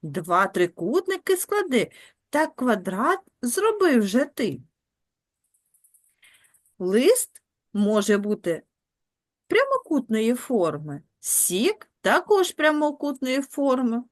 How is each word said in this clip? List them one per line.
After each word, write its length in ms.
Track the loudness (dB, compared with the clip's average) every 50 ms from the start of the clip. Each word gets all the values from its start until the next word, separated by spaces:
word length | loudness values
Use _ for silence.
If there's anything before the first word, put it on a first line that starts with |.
| -12
Два 440 | -8 -8 -8 -4 0 2 2 2
трикутники 880 | 2 2 0 0 0 -2 -6 -6 -2 -2 -2 -2 -2 -6 -6 _ -2 0
склади, 540 | 0 0 -4 -2 -2 -2 0 0 0 0 -2 _ -20 -20 -20 _ _ _ _
так 260 | -2 -2 -2 -2 -2
квадрат 640 | -4 -2 0 0 -2 -2 -8 -6 -2 -2 -2 -2 -2 _ _ _ _ -8
зробив 600 | -6 -4 0 0 0 2 2 2 4 4 4 2
вже 220 | 2 0 0 0
ти. 360 | 0 _ -6 -4 -4 -4 -8 -14 _ _ _ _ _ _ _ _ _ _ _ _ _ _ _ _ _ _ _ _ _ _ _ _ _ _ _ _ _ _ _ _ -20 _ _ _ _ _ _ _ _ _ _
Лист 640 | -4 0 0 2 4 4 4 4 2 -6 _ -20 _ _ _ _ _ _ _
може 460 | 0 0 2 2 2 2 2 2 0
бути 440 | 2 -2 -6 -4 _ -4 -4 -4 -6 _ _ _ _ _ _ _ _ _ _ _ _ _ _ _ _
прямокутної 880 | _ 2 2 2 2 0 -4 -2 -2 -2 -2 -2 _ -2 0 0 0 0
форми, 680 | -2 -4 -4 -2 0 0 0 -2 -4 -10 -10 -12 -14 _ _ _ _
сік 720 | -8 -4 -2 0 0 0 0 0 0 0 -2 -2 -8 _ _ _
також 520 | _ 2 2 2 2 2 2 2 2 0 -2
прямокутної 920 | _ 0 2 2 2 0 -2 -2 -4 -6 -6 -6 -4 -4 -2 -2 -2 -4
форми. 600 | -6 -4 -2 0 0 0 0 0 -2 -2 -4 -6 _